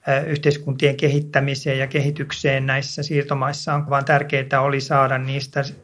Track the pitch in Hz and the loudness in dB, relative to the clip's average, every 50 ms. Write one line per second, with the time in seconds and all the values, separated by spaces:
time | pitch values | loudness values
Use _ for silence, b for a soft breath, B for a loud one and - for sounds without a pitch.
0 | _ - 135 135 156 160 151 - - 156 143 - - - 131 131 151 143 135 - | _ 2 0 0 2 0 -2 2 2 2 2 2 -2 -4 -2 2 2 2 2 4
1 | - 143 135 147 147 - - 139 135 139 139 131 - 147 135 131 135 131 - 151 | 2 2 4 2 0 2 0 0 2 2 -2 -2 -2 -2 0 0 -2 0 0 0
2 | 139 143 143 151 143 139 - - - 143 135 135 135 135 131 135 143 139 - - | 0 0 0 -2 -4 -6 -6 -2 0 0 2 2 0 0 0 -2 -2 -4 -6 -8
3 | 117 - 156 143 143 143 143 135 131 139 143 - - - 147 151 151 143 139 139 | -6 0 0 0 0 0 -2 0 0 -2 -2 -4 -4 -2 -2 -2 0 0 0 0
4 | 139 - 151 143 139 147 147 135 131 135 - 135 135 143 139 139 131 - 151 139 | 2 2 0 0 0 0 -2 -2 -2 0 0 2 2 2 0 -2 -2 0 2 2
5 | 135 135 139 127 131 131 135 139 135 - - 143 139 139 - - | 4 4 2 -2 -2 -4 -4 -6 -6 -4 -4 -4 -4 -4 -8 -8